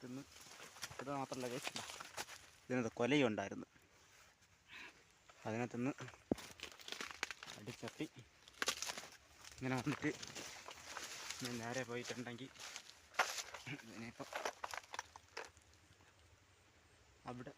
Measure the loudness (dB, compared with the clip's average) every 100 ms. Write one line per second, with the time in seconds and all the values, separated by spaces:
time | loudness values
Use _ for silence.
0 | -6 -6 -6 -12 -14 -12 -12 -8 -6 -4
1 | 0 0 2 2 2 2 0 -2 -4 -6
2 | -6 -6 -6 -8 -14 -10 2 4 4 6
3 | 8 10 10 8 2 0 -8 -12 -20 -20
4 | -20 -20 -20 -20 -20 -20 -14 -12 -12 -14
5 | -20 -20 -20 -6 0 2 2 2 2 0
6 | -4 -2 2 2 0 -8 -10 -8 -6 -4
7 | -4 -2 -2 -2 -8 -8 -8 -6 -4 -2
8 | -4 -6 -16 -18 -10 -2 2 2 0 -4
9 | -6 -12 -18 -16 -14 -2 4 4 4 4
10 | 2 0 -4 -6 -6 -8 -10 -10 -6 -4
11 | -4 -4 -4 -2 0 0 2 2 2 0
12 | 0 -2 -2 -4 -6 -8 -8 -8 -10 -16
13 | 0 4 4 4 -2 -6 -4 -6 -6 -6
14 | -6 -6 -4 0 0 0 -4 -4 -6 -6
15 | -8 -10 -12 -10 -10 -12 -20 -20 -20 -20
16 | -20 -20 -20 -20 -20 -20 -20 -20 -20 -20
17 | -20 -14 -8 -6 -8